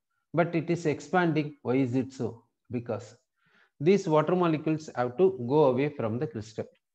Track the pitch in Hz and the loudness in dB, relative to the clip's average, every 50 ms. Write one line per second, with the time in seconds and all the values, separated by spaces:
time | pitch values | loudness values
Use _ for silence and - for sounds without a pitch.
0 | _ _ _ _ _ _ - 156 170 170 170 165 131 165 175 170 - 156 139 - | _ _ _ _ _ _ 0 0 0 2 0 -2 -2 -2 -4 -2 0 -2 -2 -2
1 | - - - 180 175 165 151 156 143 151 - - _ 120 123 135 135 120 120 135 | -4 -2 0 2 2 2 2 0 -2 -4 -8 -8 _ -2 0 0 0 0 0 -2
2 | 127 - - - 123 101 - - _ _ _ _ _ _ 110 123 120 - 110 101 | -4 -4 -6 -8 -8 -8 -8 -10 _ _ _ _ _ _ -10 -8 -6 -6 -8 -8
3 | - - - _ _ _ _ _ _ _ _ _ _ _ _ _ 143 170 202 196 | -8 -14 -20 _ _ _ _ _ _ _ _ _ _ _ _ _ 2 4 4 4
4 | 190 170 156 151 151 156 180 185 175 165 156 143 - 160 156 151 - - - 120 | 4 2 2 2 2 2 0 2 2 2 0 0 0 -2 -4 -4 -6 -8 -6 -4
5 | 123 127 123 - 185 185 190 123 120 120 139 156 151 131 123 123 143 147 143 - | -4 -4 0 2 2 2 2 0 -4 0 4 4 4 4 4 2 0 -2 -2 -4
6 | 117 107 107 120 156 - - 113 104 - - - - - _ _ _ _ _ | -4 -4 -2 -4 -6 -6 -6 -10 -10 -10 -10 -12 -12 -12 _ _ _ _ _